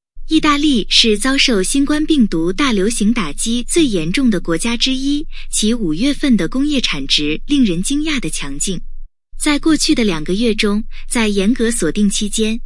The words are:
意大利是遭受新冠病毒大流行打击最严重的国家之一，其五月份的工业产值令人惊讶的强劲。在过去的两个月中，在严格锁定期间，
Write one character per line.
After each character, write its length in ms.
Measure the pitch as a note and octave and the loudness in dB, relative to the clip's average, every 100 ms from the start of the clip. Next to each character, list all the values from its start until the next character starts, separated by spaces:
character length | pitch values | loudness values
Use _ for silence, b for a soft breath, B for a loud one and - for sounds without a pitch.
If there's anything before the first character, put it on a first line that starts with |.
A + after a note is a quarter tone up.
| _ - - | _ -10 -2
意 100 | D#4 | 2
大 200 | D4+ C#4+ | 2 2
利 280 | D4+ A#3+ - | 2 2 2
是 260 | - A3+ G#3 | 2 2 2
遭 220 | C4 C#4 | 2 2
受 240 | C4+ G3+ | 2 2
新 240 | F#3 C#4 C#4+ | 2 0 2
冠 180 | D4+ | 2
病 240 | D#4 D4+ G#3 | 2 4 2
毒 240 | E3 E3+ | 2 -2
大 180 | F#3+ C#4 | 0 0
流 200 | G#3 G3+ | 2 0
行 240 | - G#3 | 0 0
打 180 | A#3+ F3 | 0 -2
击 300 | - A3+ A#3+ | -4 -2 -2
最 240 | A#3+ F4 D4 | 0 0 2
严 260 | F#3+ D#3 | 0 -2
重 160 | C4+ B3+ | 0 2
的 100 | F#3 | 2
国 160 | - E3 | 0 -2
家 180 | A#3 A#3 | -2 -2
之 160 | C4 | -2
一， 340 | C4 C#4 C#4+ B B B | -2 -2 -2 B B B
其 220 | - G#3+ | -2 0
五 220 | A#3+ E3+ | 0 -2
月 180 | D#3 C#4 | 0 -2
份 240 | C4+ D4 G#3+ | 0 2 2
的 100 | D#3+ | 2
工 180 | B3+ D4 | 0 0
业 160 | C4+ | 0
产 240 | - C#3+ C#3 | -2 -2 -2
值 340 | - D3 D#3 - | 0 0 -2 0
令 180 | C#4+ | 2
人 180 | A3 E3 | 2 2
惊 220 | G#3 C#4+ | -2 -2
讶 160 | D#4 C#4 | -2 -2
的 80 | D#3+ | -4
强 300 | - C#3 C#3+ | -4 -6 -4
劲。 200 | - F3 - - - _ _ - | -4 -4 -6 -8 -10 _ _ -4
在 180 | D4+ D4 | 0 0
过 180 | E4 | 2
去 200 | D4+ - | 2 2
的 100 | C4+ | 2
两 180 | G#3+ D#3+ | 0 0
个 120 | D#3 | -2
月 180 | G3 A#3 | 0 0
中， 300 | G#3+ G#3 G#3 B B - | 0 0 0 B B -4
在 200 | A#3+ G#3+ | 0 0
严 260 | G3 G3 | 2 2
格 160 | C4 A3+ | 2 0
锁 200 | A#3 D#3+ | 0 0
定 180 | G#3 G3+ | 2 0
期 180 | - G#3 | 0 -2
间， 320 | - G#3+ A3+ | -2 -2 -2